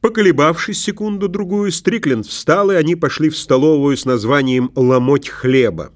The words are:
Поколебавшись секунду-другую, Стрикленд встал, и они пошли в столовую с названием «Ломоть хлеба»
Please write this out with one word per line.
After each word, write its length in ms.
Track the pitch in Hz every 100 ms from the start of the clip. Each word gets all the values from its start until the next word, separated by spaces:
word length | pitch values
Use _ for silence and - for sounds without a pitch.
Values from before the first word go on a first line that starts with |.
Поколебавшись 800 | 226 226 196 139 151 165 - 202
секунду-другую, 880 | - 208 214 202 196 196 185 202 202
Стрикленд 560 | 165 - 233 151 120 104
встал, 460 | - - 170 202
и 20 |
они 220 | 185 156 170
пошли 340 | 147 - 156
в 80 | 156
столовую 580 | - 131 151 151 143 135
с 80 |
названием 680 | 131 123 107 143 131 127 123
«Ломоть 540 | - 123 127 127 143 -
хлеба» 640 | - 127 131 117 82 71